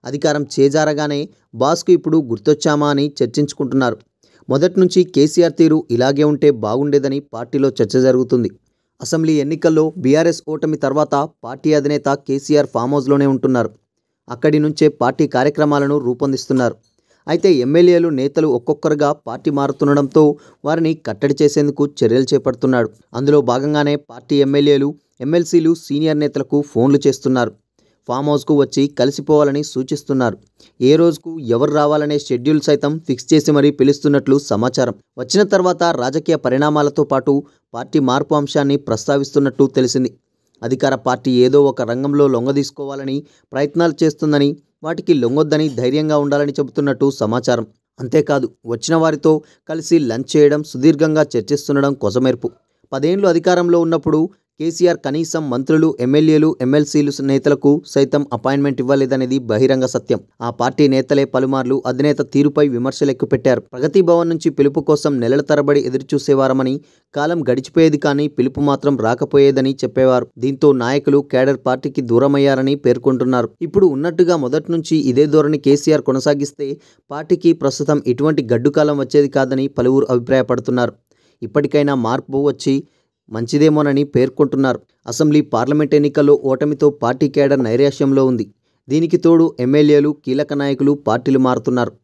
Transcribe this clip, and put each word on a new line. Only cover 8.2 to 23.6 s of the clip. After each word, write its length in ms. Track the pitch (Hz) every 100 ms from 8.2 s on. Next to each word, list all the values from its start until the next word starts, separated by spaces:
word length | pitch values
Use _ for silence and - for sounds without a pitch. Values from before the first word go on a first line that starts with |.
| 123 127 110 - _ _ _ _
అసెంబ్లీ 320 | 143 160 160
ఎన్నికల్లో 600 | 151 139 160 170 156 160 170
బీఆర్ఎస్ 440 | 127 147 165 160 -
ఓటమి 280 | 156 156 151
తర్వాత 520 | 135 139 151 139 156 _
పార్టీ 280 | 117 131 156
అధినేత 360 | 151 143 147 139
కేసీఆర్ 580 | 143 - 135 - 147 143
ఫామ్ 260 | 120 123
హౌస్‌లోనే 340 | 143 131 143 139
ఉంటున్నారు. 440 | 135 139 127 113 - _ _ _ _ -
అక్కడి 300 | 123 156 151
నుంచే 300 | 151 151 151
పార్టీ 380 | - 123 131 147
కార్యక్రమాలను 720 | 123 139 147 151 143 139 147
రూపొందిస్తున్నారు. 800 | 123 123 143 131 - 131 120 - _ _ _ _ -
అయితే 240 | 165 196
ఎమ్మెల్యేలు, 560 | 147 123 160 175 170 170
నేతలు 400 | 135 139 151 156
ఒక్కొక్కరుగా 640 | 123 - 147 160 147 147
పార్టీ 380 | 147 - 123 -
మారుతుండడంతో 840 | 139 139 135 143 143 139 156 151 147 - _
వారిని 300 | 143 165 160
కట్టడి 400 | 160 - 107 143 143
చేసేందుకు 440 | 147 147 147 143 143
చర్యలు 400 | - 117 127 131
చేపడుతున్నాడు. 560 | 139 135 123 131 123 110 - _
అందులో 260 | 117 139 147
భాగంగానే 560 | 123 123